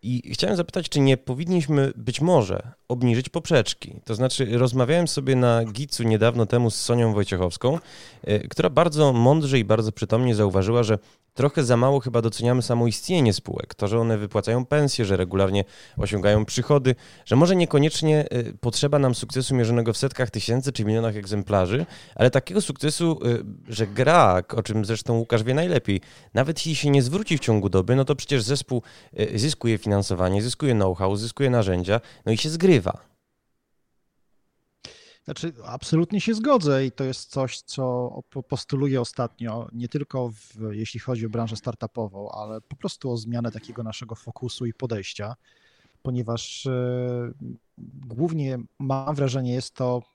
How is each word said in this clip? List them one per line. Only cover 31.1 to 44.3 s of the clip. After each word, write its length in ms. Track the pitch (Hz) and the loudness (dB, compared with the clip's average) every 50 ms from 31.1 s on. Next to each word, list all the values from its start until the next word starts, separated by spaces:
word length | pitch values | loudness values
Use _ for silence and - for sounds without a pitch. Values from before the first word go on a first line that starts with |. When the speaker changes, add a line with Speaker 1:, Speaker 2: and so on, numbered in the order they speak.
| 101 | -2
Speaker 1:
zyskuje 340 | 101 110 117 - - 139 131 | -2 -4 -8 -6 -2 -2 0
narzędzia, 520 | 123 120 107 98 90 90 90 92 101 120 - - - - _ | 2 2 2 2 0 -2 0 0 0 -2 -2 -6 -20 -10 _
no 60 | 110 | -2
i 60 | 113 113 | -2 0
się 120 | - 156 | -2 -4
zgrywa. 640 | 156 165 170 190 175 123 85 - - - - _ _ _ _ _ _ _ _ _ _ _ _ _ _ _ _ _ _ _ _ _ _ _ _ _ _ _ _ _ _ _ _ _ _ _ _ - - - - - _ _ _ | -2 2 4 6 6 6 4 0 -6 -6 -10 _ _ _ _ _ _ _ _ _ _ _ _ _ _ _ _ _ _ _ _ _ _ _ _ _ _ _ _ _ _ _ _ _ _ _ _ -20 -20 -20 -20 -20 _ _ _
Speaker 2:
Znaczy, 280 | - 151 - - 170 147 117 104 | -14 -12 -10 -10 -10 -12 -12 -16
absolutnie 560 | - 117 131 - - - 160 175 - 208 202 | -14 -12 -12 -4 0 2 2 2 2 -2 -2
się 120 | - 220 226 | -2 -2 -2
zgodzę 520 | 214 220 294 285 247 165 147 139 135 135 | -2 2 2 2 4 4 2 2 2 0
i 60 | 131 | -2
to 120 | - - 139 | -4 -6 -6
jest 260 | 131 131 - - _ | -6 -6 -8 -12 _
coś, 320 | - 139 131 123 - - | -4 -4 -4 -4 -4 -12
co 480 | - - - - 135 127 123 123 123 120 - - - _ | -14 -12 -8 -4 -4 -2 -2 -4 -4 -6 -8 -14 -18 _
po-, 140 | _ 139 127 | _ -14 -8
postuluję 580 | _ - 127 - _ - 135 139 143 135 131 | _ -8 -8 -6 _ -2 -2 0 0 0 -2
ostatnio, 680 | 120 - - - 123 117 _ _ 117 117 107 117 117 - - | -2 -4 -4 -6 -6 -6 _ _ -8 -8 -8 -8 -10 -10 -10
nie 140 | 117 120 120 | -10 -10 -6
tylko 420 | - 151 143 _ - 131 123 120 | -6 -6 -8 _ -6 -6 -6 -6
w, 420 | 110 107 - - - 107 110 110 | -8 -12 -20 -20 -14 -10 -10 -8
jeśli 280 | 104 104 110 - - 117 | -6 -6 -8 -8 -10 -10
chodzi 260 | - - 127 113 113 | -6 -6 -6 -4 -4
o 40 | 113 | -4
branżę 260 | 107 117 117 110 110 | -4 -4 -4 -4 -6
startupową, 760 | 107 _ 127 113 - - 110 _ 120 113 101 95 98 101 104 | -8 _ -10 -10 -8 -10 -10 _ -8 -8 -8 -8 -12 -14 -12
ale 300 | - - 107 107 110 110 | -12 -12 -12 -12 -12 -14
po 140 | _ _ 139 | _ _ -18
prostu 360 | - - 196 - - - 135 | -10 -10 -10 -10 -8 -6 -6
o 60 | 120 117 | -6 -6
zmianę 340 | 107 113 120 120 120 120 | -6 -6 -6 -4 -4 -6
takiego 320 | 104 107 - - - - 117 | -8 -8 -16 -14 -14 -12 -10
naszego 320 | 113 110 - 120 110 113 | -10 -10 -12 -14 -14 -16
fokusu 500 | - - - | -16 -16 -18